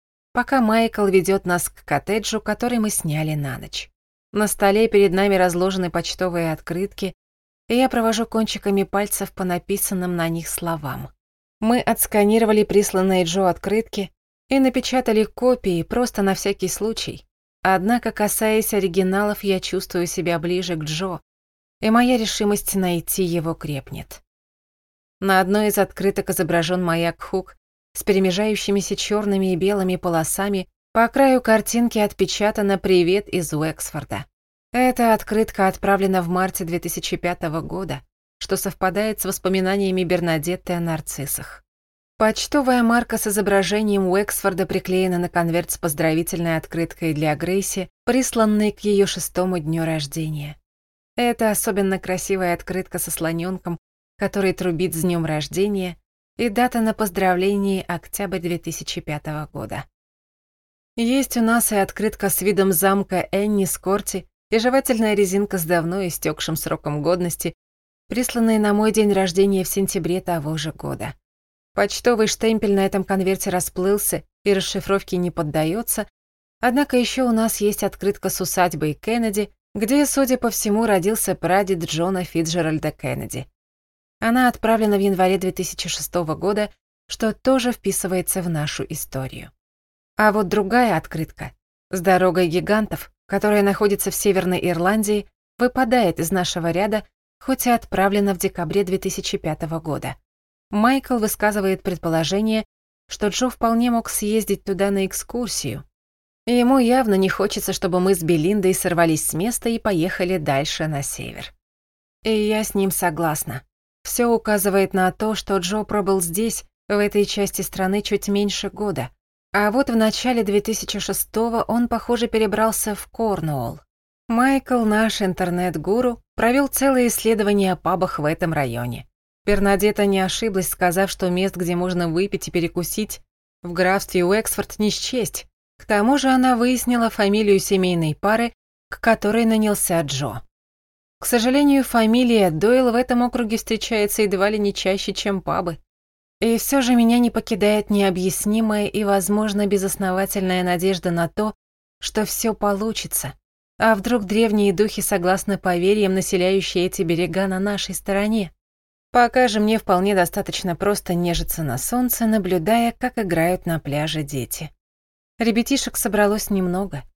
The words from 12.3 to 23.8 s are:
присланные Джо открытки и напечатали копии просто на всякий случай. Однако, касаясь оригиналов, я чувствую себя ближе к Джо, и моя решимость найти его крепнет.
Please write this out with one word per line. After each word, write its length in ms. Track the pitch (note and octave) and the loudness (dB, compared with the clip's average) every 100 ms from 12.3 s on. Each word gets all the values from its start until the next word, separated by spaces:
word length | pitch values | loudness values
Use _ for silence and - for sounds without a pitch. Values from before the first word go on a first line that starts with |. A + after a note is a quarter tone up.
| A3 A3 G#3+ | 4 4 4
присланные 640 | G#3 G3 G3+ F#3 F#3+ F#3 | 4 2 2 2 2 2
Джо 260 | E3+ F#3+ F#3+ | 2 2 0
открытки 640 | E3+ G3 G#3+ A3 - F#3+ _ _ _ - | 0 -2 -2 -2 -6 -8 _ _ _ 0
и 120 | C4+ | 2
напечатали 640 | C4 B3+ - B3+ B3 G#3+ | 4 2 0 0 2 2
копии 580 | G#3+ - B3 B3 G3 E3+ | 0 0 2 2 0 -2
просто 400 | D#3+ A#3 B3 - | 0 -2 -2 0
на 120 | G3 | 0
всякий 340 | F#3+ G3 G3+ F#3 | 0 -2 -2 -4
случай. 580 | - G#3+ G#3+ - - _ _ _ _ | -4 -4 -4 -8 -10 _ _ _ _
Однако, 500 | F#3 F#3 F#3+ A#3+ A3+ | 0 2 2 0 0
касаясь 600 | - G#3 - A3 A3 G#3 | -2 -2 0 0 0 0
оригиналов, 720 | G#3 F#3 F3 F#3 F#3+ G#3 G3+ | 0 0 2 2 2 0 -2
я 160 | G3+ F#3 | -2 -2
чувствую 480 | - F#3 - F3+ F3 | -2 -6 -4 -4 -4
себя 320 | - E3+ E3+ | -2 -2 -2
ближе 380 | E3+ F3+ F3+ E3 | 0 -2 -2 -6
к 80 | |
Джо, 360 | D3+ D#3 F#3+ E3+ _ _ _ _ _ - | -4 -6 -6 -8 _ _ _ _ _ -4
и 100 | A3 | 2
моя 260 | A3+ B3 B3 | 4 4 2
решимость 600 | A3 - G#3 G#3 - G3 | 0 0 0 0 -2 -2
найти 480 | F#3 E3+ - - | 0 -2 -4 -2
его 300 | F3+ E3+ D#3+ | -2 -2 -4
крепнет. 680 | D#3+ D3+ C#3+ | -6 -6 -8